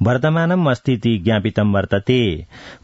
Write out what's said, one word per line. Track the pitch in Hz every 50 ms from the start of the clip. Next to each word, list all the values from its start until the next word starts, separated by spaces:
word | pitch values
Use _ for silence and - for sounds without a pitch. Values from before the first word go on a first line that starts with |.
वर्धमानम् | - 117 123 117 139 156 160 165 165 165 180 185 165 139
अस्ति | 123 - - 135
इति | 127 107 - 117 113 101
ज्ञापितं | 82 110 110 104 98 107 - 110 104 104
वर्तते। | 98 98 95 - 98 101 - - 127 127 117 101 80 73 - - - - - - - -